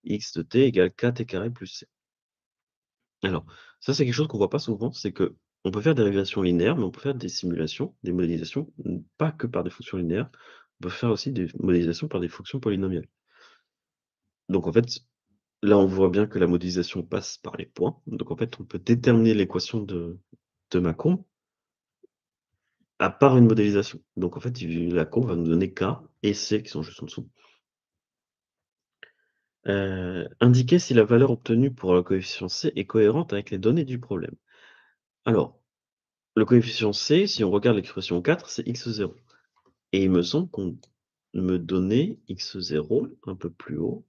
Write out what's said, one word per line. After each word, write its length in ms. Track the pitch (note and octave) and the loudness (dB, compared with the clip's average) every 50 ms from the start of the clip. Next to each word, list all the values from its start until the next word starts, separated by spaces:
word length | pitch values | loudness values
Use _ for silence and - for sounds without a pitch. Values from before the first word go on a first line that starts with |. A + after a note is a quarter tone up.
| _ | _
X 300 | - G2+ G#2 - - - | -6 -6 -6 -6 -8 -8
de 100 | E2+ E2 | -10 -8
t 220 | _ - A#2+ C3+ | _ 2 2 2
égale 280 | B2+ A#2+ F#2+ F2+ F2+ - | 4 4 2 2 2 0
K 200 | - A#2 A#2+ B2 | -2 -2 -2 -2
T 120 | B2 A2+ | -2 -8
carré 240 | - - F2+ G#2 A#2 | -6 -6 -6 -6 -6
plus 180 | A#2+ - F#2+ | -8 -10 -14
c. 200 | F#2+ - - - _ _ _ _ _ _ _ _ _ _ _ _ _ _ _ _ _ _ _ _ _ _ _ _ _ _ _ - | -16 -16 -18 -20 _ _ _ _ _ _ _ _ _ _ _ _ _ _ _ _ _ _ _ _ _ _ _ _ _ _ _ -4
Alors, 220 | F#2+ F#2 D2+ D2+ - - - - - _ _ | -2 -2 -4 -6 -10 -20 -20 -20 -20 _ _
ça, 120 | - - - | -4 -4 0
c'est 120 | - D3 | 0 0
quelque 80 | B2 A#2+ | 0 0
chose 140 | B2+ D3+ | -2 -2
qu'on 100 | D3+ - | -2 0
voit 120 | G#2 G2+ F#2 | 0 0 0
pas 100 | - D3 | 0 -4
souvent, 340 | - - A2 G2+ A2+ C#3 - | -4 -4 -6 -4 -6 -8 -8
c'est 180 | - - G#2 | -6 -10 -10
que 240 | F2+ - F#2+ - - _ _ _ _ _ _ | -2 -2 -2 -2 -2 _ _ _ _ _ _
on 60 | G2 | -4
peut 120 | F#2+ G#2+ | -4 0
faire 120 | G#2+ D#3+ D#3 | 0 0 2
des 80 | B2+ | 2
régressions 400 | G#2+ G2+ G2 G2 G2 - - G#2 | 2 2 2 0 -2 -2 -2 0
linéaires, 340 | F#2+ F2+ F2+ E2+ E2+ A2 E3+ | 0 2 2 2 2 2 0
mais 80 | D#3+ G#2+ | 0 -2
on 60 | F2+ | -4
peut 120 | E2 - | -6 -6
faire 120 | - C#3 C#3 | -8 -6 -6
des 160 | B2+ G2+ F#2 | -6 -8 -8
simulations, 640 | - - - F2+ E2+ E2+ D#2+ D#2 - - - F3+ _ _ | -10 -6 -6 -4 -4 -4 -4 -6 -4 -8 -8 -10 _ _
des 100 | - F2+ | -8 -4
modélisations, 600 | F2 F2+ F2+ E2 E2+ D#2+ E2 - - C#3 D#3+ - _ - - - F2 - - _ _ _ | -2 -2 0 -2 -2 -4 -6 -6 -8 -8 -8 -8 _ -10 -8 -8 -8 -8 -10 _ _ _
pas 120 | D#3 D#3+ | -4 -4
que 140 | D3+ - - | -2 -4 -8
par 180 | A#2+ A#2 G2+ E2+ | -6 -4 -4 -6
des 60 | F2+ | -6
fonctions 300 | - - - - - F#2+ | -10 -12 -14 -10 -6 -4
linéaires, 320 | F2 D#2+ E2+ G2+ - - _ _ - - - - _ _ _ _ | -2 -2 -2 -2 -4 -6 _ _ -20 -20 -20 -20 _ _ _ _
on 40 | - | -12
peut 60 | F2+ | -10
faire 220 | F2+ - - A#2 | -8 -4 -2 0
aussi 200 | A2 - - C3+ | 0 0 -2 -6
des 180 | C3+ A#2+ F2+ E2 - - | -4 -4 -4 -4 -6 -4
modélisations 480 | - F#2 F2+ F2 E2+ E2 E2 - - | 2 2 4 4 4 0 -2 -4 -6
par 120 | - - F#2+ | -6 -4 -4
des 100 | F2 E2+ | -4 -6
fonctions 300 | - - F2+ - - C3+ | -8 -12 -14 -10 -10 -4
polynomiales. 480 | B2 A2 G2+ F#2+ G2 F#2+ F#2 E2 - _ _ _ _ _ _ _ - - _ _ _ _ _ _ _ _ _ _ _ _ _ _ _ _ _ _ _ - | -2 -2 -2 -2 -2 -2 -4 -6 -6 _ _ _ _ _ _ _ -20 -20 _ _ _ _ _ _ _ _ _ _ _ _ _ _ _ _ _ _ _ -2
Donc, 160 | F#2 F#2+ E2+ | -2 -2 -2
en 80 | F2 D#2+ | 2 2
fait, 280 | A2+ A#2+ A#2+ - - _ _ _ _ _ _ _ _ _ _ _ _ | 2 2 2 -8 -14 _ _ _ _ _ _ _ _ _ _ _ _
là, 160 | - G2+ G#2 | 4 6 6
on 80 | G2+ G2 | 6 6
voit 240 | F#2+ F#2 F#2+ F#2+ F2+ | 4 4 4 2 4
bien 160 | F2 G2+ G#2+ | 4 2 0
que 140 | G#2 - G#2 | 0 2 0
la 80 | F2+ | 2
modélisation 560 | E2+ F2 E2+ F2 F2+ F2+ F#2 E2+ - - F#2+ E2 | 2 2 0 0 -2 -2 -4 -4 -4 -6 -10 -8
passe 340 | - - G2 - - - | -6 -6 -6 -6 -8 -16
par 200 | - - - - | -14 -14 -14 -12
les 100 | - D#2+ | -12 -14
points. 340 | _ _ - F2+ - - _ _ | _ _ -4 -4 -4 -4 _ _
Donc, 240 | - A#2 - - - | -12 -10 -10 -8 -8
en 40 | E2 | -6
fait, 240 | - A2+ A#2+ - - | -6 -6 -8 -8 -16
on 60 | F#2 | -14
peut 140 | - - F2+ | -12 -12 -8
déterminer 560 | - - A#2 A#2 A#2+ C3 A#2 A2+ A2+ A2+ A2 | 0 0 0 4 4 4 6 6 6 4 4
l'équation 440 | G#2 F#2+ F#2 - F#2 - - - A2+ | 4 2 0 -2 -6 -6 -4 -6 -6
de, 400 | G#2 F#2+ F#2+ F2 E2+ E2+ F2 F#2+ _ _ - _ _ _ _ _ _ _ | -6 -6 -8 -8 -8 -8 -12 -14 _ _ -20 _ _ _ _ _ _ _
de 80 | - F#2 | -2 0
ma 160 | F2 E2 D#2+ | 0 0 -2
courbe 280 | - - D3+ F3+ F#3 - _ _ _ _ _ _ _ _ _ _ _ _ _ _ _ _ _ _ _ _ _ _ _ _ _ _ _ _ _ _ _ _ _ _ | 0 0 0 0 0 -4 _ _ _ _ _ _ _ _ _ _ _ _ _ _ _ _ _ _ _ _ _ _ _ _ _ _ _ _ _ _ _ _ _ _
à 140 | _ - F#2 | _ -2 -2
part 260 | - - C3+ C3+ C3 | 4 6 6 8 10
une 80 | B2 A#2+ | 10 8
modélisation. 560 | A2 A2 A2 G#2 G#2 G2+ G2+ F#2+ - - D#2+ _ _ _ | 8 8 4 2 2 2 0 0 -2 -8 -16 _ _ _
Donc, 200 | F2 F2+ F2 E2+ | -4 -4 -4 -6
en 20 | E2+ | -6
fait, 220 | - - A#2+ - | -8 -8 -8 -6
il, 340 | F2+ E2 E2 E2+ E2+ E2+ F2 | -8 -6 -4 -4 -2 0 0
la 100 | F2 D#2+ | 0 0
courbe 220 | - - A#2 C3 | 0 0 -2 0
va 80 | A2+ F2 | 0 -2
nous 120 | E2+ E2+ | -2 0
donner 240 | E2 E2 E2+ F#2+ F#2 | 2 2 2 2 0
K 120 | - - F#2 G2 - - - - _ _ - | -2 -4 -2 -2 -4 -6 -12 -20 _ _ -2
et 100 | G#2 G2+ | -2 -2
C 300 | - - - G#2+ G#2+ - | -2 -2 -2 -2 -4 -4
qui 80 | - | -6
sont 100 | - D2+ | -10 -10
juste 220 | D#2+ - - - - | -10 -10 -12 -16 -16
en 20 | |
dessous. 240 | - - - B2 - _ _ _ _ _ _ _ _ _ _ _ _ _ _ _ _ _ _ _ _ _ _ _ _ _ _ _ _ _ _ _ _ _ _ - _ _ _ _ _ _ _ _ _ _ _ _ | -14 -14 -14 -16 -16 _ _ _ _ _ _ _ _ _ _ _ _ _ _ _ _ _ _ _ _ _ _ _ _ _ _ _ _ _ _ _ _ _ _ -20 _ _ _ _ _ _ _ _ _ _ _ _
Euh, 600 | - G2 G2+ G2 G2 F#2+ F#2 F2+ F2 F#2 F2 - - - _ | -4 -2 -2 -2 -4 -4 -4 -6 -6 -6 -8 -10 -10 -2 _
indiquer 400 | A#2 B2 B2 B2+ B2+ B2 F3 F3+ | 4 6 6 6 4 4 4 2
si 160 | - - B2+ | 2 4 6
la 80 | A#2 G#2+ | 6 6
valeur 260 | G#2 A#2+ A#2 C#3 A#2+ | 8 6 6 6 4
obtenue 420 | A#2 A2+ _ - A2+ A#2 C3 C#3 | 2 -2 _ 0 2 2 2 2
pour 220 | B2 - - F#2 F2+ | 0 -4 0 4 4
le 80 | F2+ | 4
coefficient 480 | F2+ - F#2+ F#2+ F#2 - - - F#2+ F#2 | 4 2 -2 -2 -2 -6 -10 -8 -8 -8
C 240 | - - - D#3+ - | -8 -4 -4 -4 -4
est 120 | - G2 | -4 -8
cohérente 440 | - - A2+ G#2+ G#2 A#2 D#3 E3+ - | -2 2 4 4 4 4 2 -2 -2
avec 200 | G#2 G2+ G2+ - | -6 -8 -6 -6
les 80 | G#2 F#2 | -8 0
données 260 | F#2 A2 C3+ E3+ D3 | 0 2 2 2 0
du 140 | C3 B2+ B2 | -4 -6 -10
problème. 360 | B2+ - G2+ F2 D#2 - - _ _ _ _ _ _ - _ _ _ _ _ _ _ _ _ _ _ | -8 -6 -6 -6 -6 -8 -12 _ _ _ _ _ _ -20 _ _ _ _ _ _ _ _ _ _ _
Alors, 380 | A#2 A2 G2 C2+ - _ _ _ _ _ _ _ _ _ _ _ _ _ _ _ _ _ | 2 2 2 2 0 _ _ _ _ _ _ _ _ _ _ _ _ _ _ _ _ _
le 100 | A2 G#2+ | 0 4
coefficient 480 | - B2 A#2+ A2+ A#2+ - - A2+ G#2 G2+ | 6 6 6 6 4 -4 -2 -2 -2 -2
C, 340 | - - - D3 F3+ G3+ | -2 0 2 2 2 2
si 160 | G3 - - G#2+ | 0 0 -2 0
on 80 | F#2 | 2
regarde 240 | G2 G2+ G2+ B2 A2+ | 2 2 2 2 2
l'expression 480 | G2+ F2 - - F#2+ F#2 - F2 F2 F2+ | 2 -2 -6 -10 -10 -6 -4 -4 0 2
quatre, 260 | - E3 F3 - - | 0 0 0 -4 -10
c'est 180 | - - - | -10 -8 -6
X 220 | - A#2+ A#2+ - A#2 | -6 -8 -8 -8 -8
zéro. 260 | A2 G#2+ G2 F2 - _ _ _ _ _ _ _ _ _ _ _ _ _ _ _ | -6 -6 -6 -6 -8 _ _ _ _ _ _ _ _ _ _ _ _ _ _ _
Et 120 | - F#2+ F#2+ | 0 2 4
il 60 | F#2+ | 4
me 140 | F#2 F2 F2 | 4 4 2
semble 260 | - - D3+ F#3 F3 | 2 0 -2 -2 -2
qu'on 300 | - - G2 F2 - - _ _ _ _ _ _ _ _ _ _ - | -6 -6 -6 -6 -8 -10 _ _ _ _ _ _ _ _ _ _ -6
me 220 | F#2 F#2 F#2 F#2 | -4 -2 0 0
donnait 640 | F2+ E2+ E2 F#2+ F#2 F#2 F#2+ G#2+ B2+ D#3+ G#3+ - - _ | -2 -2 -2 -2 0 0 2 2 2 0 0 -6 -12 _
X 300 | - F#2 F2+ - - - | -14 -12 -12 -12 -12 -10
zéro 500 | G2 F2+ - D#2 D2+ D2+ D2+ G#2+ - C3+ - - _ _ | -12 -8 -4 -4 -4 -2 0 -2 -2 -2 -4 -12 _ _
un 80 | - F#2+ | -14 -12
peu 160 | F#2+ - E2+ | -10 -10 -12
plus 260 | E2 _ - - D2+ | -12 _ -14 -10 -6
haut. 260 | D#2 E2 - - - - | -4 -4 -4 -6 -8 -14